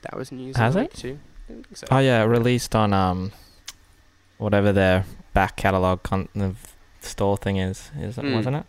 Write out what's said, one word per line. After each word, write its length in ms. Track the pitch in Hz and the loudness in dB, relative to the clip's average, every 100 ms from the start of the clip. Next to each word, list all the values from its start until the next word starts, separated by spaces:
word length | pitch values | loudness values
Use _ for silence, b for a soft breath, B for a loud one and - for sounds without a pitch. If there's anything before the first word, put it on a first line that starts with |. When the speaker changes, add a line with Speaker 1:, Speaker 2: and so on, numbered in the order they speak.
Speaker 1:
That 140 | - - | -12 -10
was 160 | 131 | -12
news 240 | 131 127 131 | -12 -6 0
Speaker 2:
Has 180 | 113 | 2
Speaker 1:
in 60 | 175 | 2
the 40 | 311 | -2
Speaker 2:
it? 60 | |
Speaker 1:
week 60 | - | -8
too. 180 | 127 143 - - - | -12 -12 -16 -20 -18
I 40 | |
think 140 | 233 - | -18 -18
so. 120 | - - | -18 0
Speaker 2:
Oh, 80 | 131 | 2
yeah, 240 | 135 120 | 4 4
released 500 | 110 120 117 123 - | 4 4 2 0 0
on, 200 | 113 107 | 0 2
um, 380 | 98 92 92 95 - B B - - _ _ _ _ _ _ | 2 2 0 -6 -10 B B -20 -20 _ _ _ _ _ _
whatever 340 | 107 101 101 | 0 4 4
their 320 | 98 95 92 95 - - | 4 4 4 0 -10 -4
back 220 | - 95 - | 0 0 2
catalog 460 | 98 95 92 92 | 0 2 2 0
con-, 260 | - 95 - | -2 -4 -4
the 160 | 104 98 | -4 -4
v-, 60 | 92 - - - - | -4 -14 -20 -20 -18
store 340 | - - 101 101 | -16 -2 0 0
thing 200 | 107 98 | 0 -2
is, 320 | 95 95 - 147 | -2 -6 -12 -10
is 180 | 95 123 | -8 -6
it, 60 | |
Speaker 1:
Mm. 100 | 143 | -2
Speaker 2:
wasn't 220 | 123 110 | -2 0
it? 80 | 143 | -4